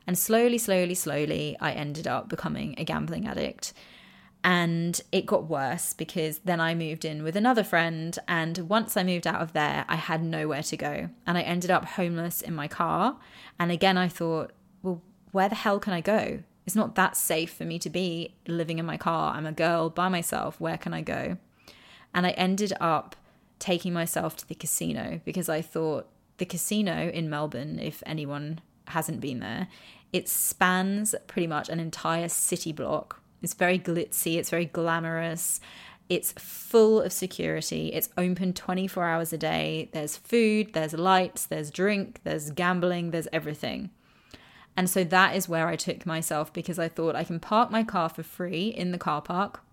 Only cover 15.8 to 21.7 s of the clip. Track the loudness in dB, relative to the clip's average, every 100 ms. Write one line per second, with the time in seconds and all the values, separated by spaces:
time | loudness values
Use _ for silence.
15.8 | 2 0 2 2 2 -4 -10 _ -2 0
16.8 | 2 4 2 2 0 0 0 -4 -6 -4
17.8 | -4 -2 -2 -4 -8 -10 -6 -2 -2 -2
18.8 | -4 -4 0 0 0 -2 -4 0 2 2
19.8 | 0 2 2 2 0 -2 -4 -4 -4 -4
20.8 | -4 -6 -4 -4 -4 -6 _ _ -20